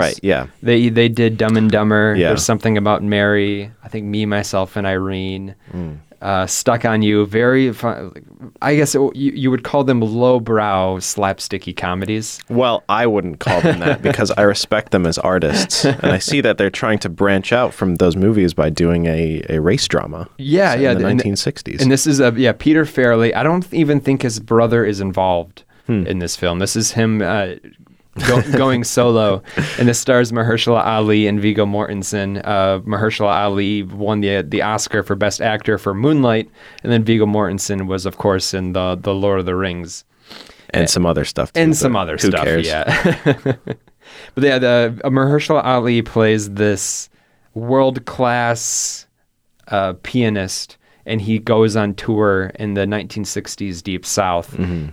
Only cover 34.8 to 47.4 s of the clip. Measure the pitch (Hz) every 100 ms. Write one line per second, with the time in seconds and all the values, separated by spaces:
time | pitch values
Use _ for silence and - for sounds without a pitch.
34.8 | - 107 - 98 104 - 113 107 - 107
35.8 | - 98 131 156 127 110 107 _ - -
36.8 | - 117 110 113 107 104 101 95 - 98
37.8 | 95 92 92 - 104 95 - 95 92 90
38.8 | 92 90 95 98 101 98 92 92 95 87
39.8 | 85 - - _ - - - - - -
40.8 | 82 - 87 78 69 - - - 165 151
41.8 | 139 110 90 78 104 90 73 82 82 78
42.8 | 76 151 180 156 - 131 - 127 - -
43.8 | _ _ - - - - 139 131 123 120
44.8 | 117 113 139 131 135 147 147 151 - 127
45.8 | 120 117 113 - 110 110 104 101 107 98
46.8 | - - - _ _ _